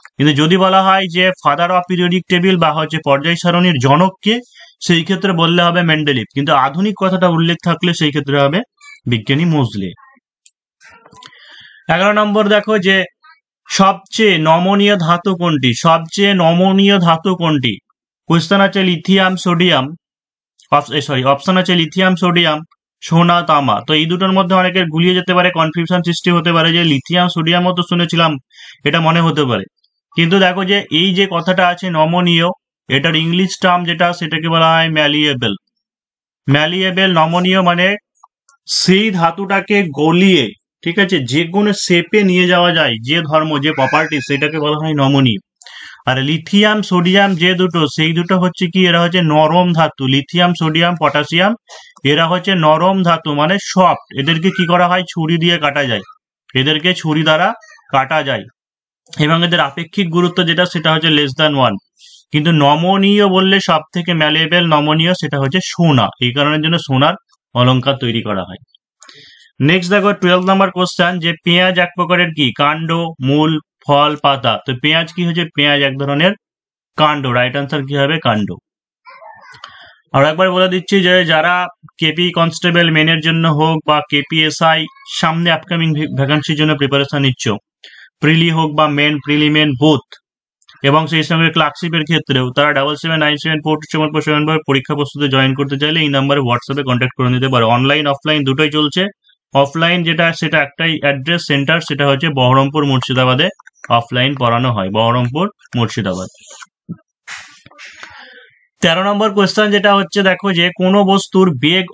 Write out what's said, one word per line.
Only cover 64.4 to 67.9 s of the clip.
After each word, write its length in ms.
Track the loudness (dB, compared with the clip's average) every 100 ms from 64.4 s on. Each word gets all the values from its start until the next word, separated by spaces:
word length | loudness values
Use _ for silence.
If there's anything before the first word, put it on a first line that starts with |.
| 0 0 2
নমনীয়, 460 | 2 2 0 0
সেটা 240 | -2 -4 -2
হচ্ছে 200 | -2 -2
সোনা। 420 | -4 0 2 2 0 -2
এই 120 | -4
কারণের 300 | -2 -2 0
জন্য 160 | -2 -2
সোনার 360 | -2 0 0 -2 _ _ _
অলংকার 400 | 0 2 2 0